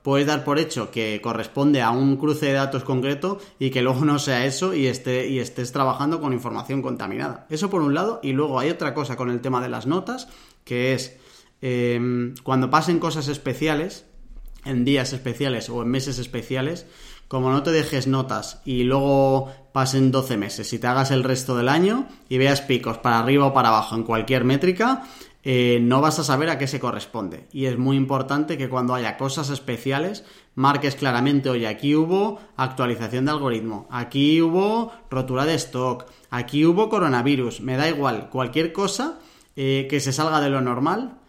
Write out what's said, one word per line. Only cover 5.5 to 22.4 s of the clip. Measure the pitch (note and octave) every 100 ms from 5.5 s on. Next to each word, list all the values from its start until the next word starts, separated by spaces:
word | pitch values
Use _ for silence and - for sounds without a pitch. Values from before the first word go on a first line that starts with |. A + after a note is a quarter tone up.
| - A#2+
trabajando | C#3 C3 B2 C#3+ D#3+
con | C#3+
información | B2 B2 A2 B2 C3+
contaminada. | B2+ A#2+ G2+ G#2+ C#3+ - -
Eso | D#3 F#3+
por | F#3+
un | C#3+
lado, | D3+ G#3 A#3
y | C#3
luego | C3+ D3+ C3
hay | D3
otra | E3+ D3+
cosa | D3 C3 A#2+
con | B2
el | A#2+
tema | C3 B2
de | B2
las | A#2 A#2+
notas, | F3+ F#3 B3 - - - _
que | - A#2+ C3
es, | B2+ - - - - _ -
em, | C3 B2 A#2+ A#2+ B2 B2 B2 C3
cuando | - C3 B2+
pasen | D3+ D#3+ E3+
cosas | E3 D3+ C#3
especiales, | C#3+ C#3 A#2+ D#3 D3 F3+ - - - - - - -
en | C#3 B2+
días | C3 C#3 B2+
especiales | B2+ B2+ A2+ C#3 A#2 A#2+
o | A#2+
en | A#2
meses | C3 C#3 B2
especiales, | A#2 A#2+ - C3 C#3 E3+ - - - - -
como | C3 C3
no | C#3
te | E3+
dejes | D#3+ C#3+ C#3 C3
notas | C3+ C3 G#2+ - -
y | - B2
luego | B2 C3+ C#3 C#3 C3+ C3+ C3+ - -
pasen | C3+ C3 C3+ C3
doce | C3+ C3 A2
meses | G2+ - G#2
y | A2+
te | B2
hagas | C3 C3
el | C3+
resto | B2+ B2+ - A#2+
del | B2
año | D#3 F#3+ B3 C4+ - -
y |
veas | B2+